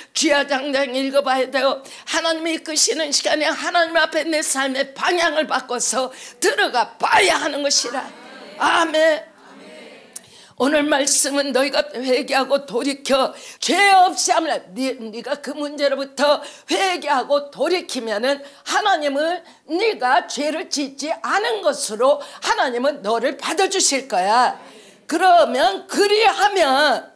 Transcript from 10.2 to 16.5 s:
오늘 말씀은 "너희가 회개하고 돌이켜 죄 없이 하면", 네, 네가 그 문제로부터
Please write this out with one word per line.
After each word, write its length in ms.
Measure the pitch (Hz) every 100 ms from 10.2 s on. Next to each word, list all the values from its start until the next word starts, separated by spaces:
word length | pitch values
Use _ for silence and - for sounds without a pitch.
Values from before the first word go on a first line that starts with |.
| - - - -
오늘 220 | 262 302
말씀은 680 | 294 285 294 - 294 285 277
"너희가 320 | 254 285 285 294
회개하고 720 | 233 262 254 - 269 254 277 277
돌이켜 680 | 226 277 277 - 262 254 - - -
죄 300 | - 349 403
없이 420 | 381 370 294 -
하면", 420 | 339 320 208 -
네, 200 | 190 262
네가 420 | 247 220 220 226 277
그 140 | -
문제로부터 920 | 294 294 294 277 269 277 - 285 294 -